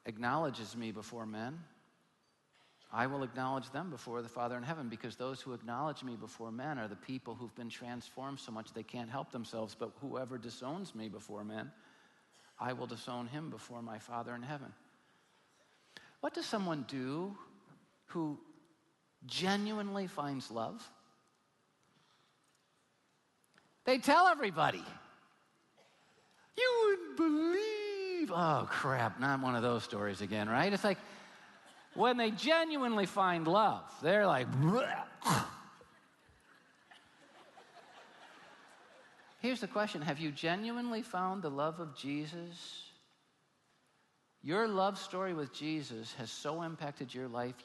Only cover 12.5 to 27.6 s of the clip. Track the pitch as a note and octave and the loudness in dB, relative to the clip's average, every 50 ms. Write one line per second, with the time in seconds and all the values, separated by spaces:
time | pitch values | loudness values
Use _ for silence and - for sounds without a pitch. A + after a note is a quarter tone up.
12.5 | - - A2 B2 B2+ B2 B2+ A#2 A#2+ A2+ - - B2 B2 B2 A#2+ C3 D3+ D#3+ D3+ | -10 -6 -4 -4 -4 -4 -6 -8 -8 -8 -8 -8 -6 -6 -6 -6 -6 -8 -8 -8
13.5 | A#2+ A2 - - A#2+ A#2 A#2 A2+ A2 A2+ - - A#2+ A#2 A#2 A2+ B2 A#2+ A#2+ C#3 | -10 -10 -12 -12 -12 -10 -10 -10 -10 -12 -10 -8 -6 -6 -6 -6 -8 -8 -8 -8
14.5 | D3+ C#3+ C3+ - - - _ _ _ _ _ _ _ _ _ _ _ _ _ _ | -8 -8 -10 -12 -16 -20 _ _ _ _ _ _ _ _ _ _ _ _ _ _
15.5 | _ _ _ _ _ _ _ _ - - - - - _ - D4+ - E4+ D#4+ - | _ _ _ _ _ _ _ _ -20 -20 -20 -20 -14 _ -4 -4 -2 -2 -4 -2
16.5 | - G#3+ F#3+ F3 D#3+ D3+ B2 G#2 C#3 C3+ B2+ C3 C#3 D#3 F3+ G3+ G3+ - - - | 0 0 0 0 0 -2 -2 -4 -4 -4 -2 -2 -2 -2 -4 -4 -6 -10 -16 -20
17.5 | - - - - - - _ _ _ _ _ - - F3 D#3+ D3+ D3 - - - | -20 -20 -20 -20 -20 -20 _ _ _ _ _ -8 -4 -2 -2 -2 -4 -6 -10 -18
18.5 | - - _ _ _ _ _ _ _ _ _ _ _ _ - B2+ - C3+ E3+ F#3+ | -20 -20 _ _ _ _ _ _ _ _ _ _ _ _ -12 -6 -4 0 2 2
19.5 | G3 G3+ G#3 G#3+ G#3+ G#3+ G3+ G3+ G3 G3+ G3 F3+ - - C#3+ C#3+ C#3 C3 B2 - | 2 2 2 0 -2 -2 -2 -2 -2 -2 -4 -4 -4 -4 -2 -2 -2 -4 -6 -6
20.5 | A2 A#2 A2+ - F#3+ A#3 - - - - _ _ _ _ _ _ _ _ _ _ | -4 -4 -4 -4 -6 -8 -14 -16 -20 -20 _ _ _ _ _ _ _ _ _ _
21.5 | _ _ _ _ _ _ _ _ _ _ _ _ _ _ _ _ _ _ _ _ | _ _ _ _ _ _ _ _ _ _ _ _ _ _ _ _ _ _ _ _
22.5 | _ _ _ _ _ _ _ _ _ _ _ _ _ _ _ _ _ _ _ _ | _ _ _ _ _ _ _ _ _ _ _ _ _ _ _ _ _ _ _ _
23.5 | _ - _ _ _ _ - - B3+ C4 - C4+ C#4+ E4 F4+ F#4 E4+ D4 C4+ G3+ | _ -20 _ _ _ _ 2 4 4 4 8 8 10 10 10 10 8 6 4 0
24.5 | E3 D#3+ D3+ C#3 - F3 - - - - - - - - - _ _ _ _ _ | 4 4 4 4 4 2 -4 -8 -12 -14 -16 -20 -20 -20 -20 _ _ _ _ _
25.5 | _ _ _ _ _ _ - _ _ _ _ _ _ _ _ _ _ _ - _ | _ _ _ _ _ _ -20 _ _ _ _ _ _ _ _ _ _ _ -20 _
26.5 | - - B4 B4+ B4 A#4 A4 G#4 G4 F4+ F4 D4+ C#4 B3+ E4 D#4+ D4+ D4+ D#4+ E4 | 0 2 4 6 6 8 8 8 6 4 2 -4 0 4 4 6 6 6 4 4
27.5 | F4 G4 | 4 4